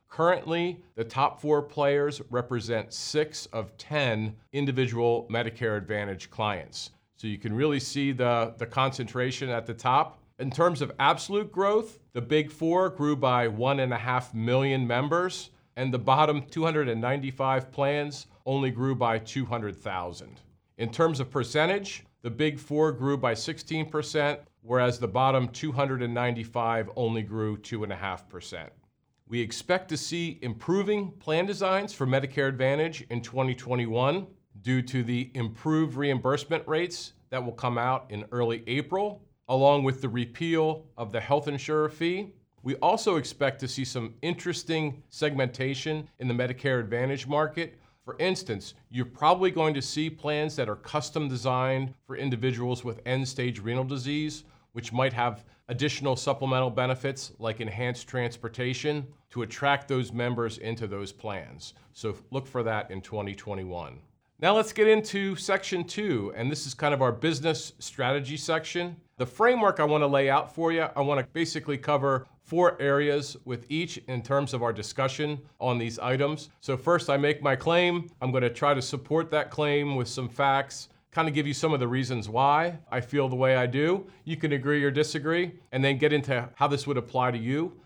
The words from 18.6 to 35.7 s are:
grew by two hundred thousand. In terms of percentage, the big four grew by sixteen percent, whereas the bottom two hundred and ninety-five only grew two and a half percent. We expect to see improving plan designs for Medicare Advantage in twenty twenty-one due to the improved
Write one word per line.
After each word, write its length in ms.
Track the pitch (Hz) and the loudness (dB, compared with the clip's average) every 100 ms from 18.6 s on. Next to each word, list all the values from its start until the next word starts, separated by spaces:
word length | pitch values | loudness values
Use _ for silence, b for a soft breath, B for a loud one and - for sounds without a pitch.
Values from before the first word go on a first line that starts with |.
| 131 | 0
grew 240 | 113 135 | 0 0
by 240 | 120 117 110 | 2 2 0
two 260 | 113 139 | -2 -6
hundred 320 | 110 120 104 87 | -4 -4 -4 -8
thousand. 640 | 101 92 87 82 57 62 - _ _ - | -6 -6 -6 -10 -16 -20 -20 _ _ -6
In 120 | 117 | -4
terms 300 | - 165 139 | 2 2 2
of 100 | 131 | -2
percentage, 760 | 143 110 151 165 202 196 - - _ | -4 0 2 2 2 -4 -12 -16 _
the 80 | 117 | -8
big 280 | 104 156 139 | 0 0 -2
four 320 | - 151 156 | -2 2 2
grew 280 | 123 139 139 | 2 0 2
by 160 | 123 | 0
sixteen 560 | 113 - 139 - 160 156 | 0 -4 -8 -6 -4 -2
percent, 500 | 151 135 151 147 147 - _ | -4 -2 0 0 -2 -8 _
whereas 360 | 110 123 123 120 | 0 2 4 2
the 100 | 117 | 0
bottom 400 | 127 131 131 120 | 2 4 4 0
two 240 | - 156 | -4 -4
hundred 300 | 135 139 131 | 0 0 0
and 120 | 120 | -2
ninety-five 760 | 120 123 117 113 120 117 113 104 - | 0 0 -2 -4 0 2 0 -2 -2
only 260 | 113 113 | 0 0
grew 340 | 101 110 107 104 | -2 -2 -2 -4
two 260 | - 113 | -6 -6
and 80 | 104 | -6
a 40 | 90 | -4
half 320 | 98 90 - | -6 -6 -10
percent. 420 | 90 - 85 78 - _ _ _ _ - | -16 -12 -12 -14 -18 _ _ _ _ -6
We 120 | 120 | -4
expect 480 | 113 - - 185 185 | -4 -4 -2 -2 -2
to 60 | 151 | -6
see 420 | - 175 170 - | -4 -4 -4 -4
improving 720 | 123 113 - 190 196 208 190 | -6 -6 -2 0 2 0 -4
plan 320 | - 160 160 | -8 -2 0
designs 480 | 196 196 190 190 202 | 0 0 0 0 -2
for 140 | - 131 | -2 2
Medicare 420 | 135 135 147 139 | 2 0 0 0
Advantage 560 | 131 131 143 165 160 - | 2 2 2 0 -4 -8
in 100 | 120 | -6
twenty 340 | 120 131 131 | -4 -2 -2
twenty-one 720 | 123 123 123 117 117 135 180 196 - _ 101 | -2 -2 -2 0 2 2 0 -4 -14 _ -8
due 180 | 113 127 | 0 0
to 200 | 127 131 | 0 -2
the 280 | 117 120 120 | 0 -2 -2
improved 640 | 127 113 113 156 | -4 -6 -4 0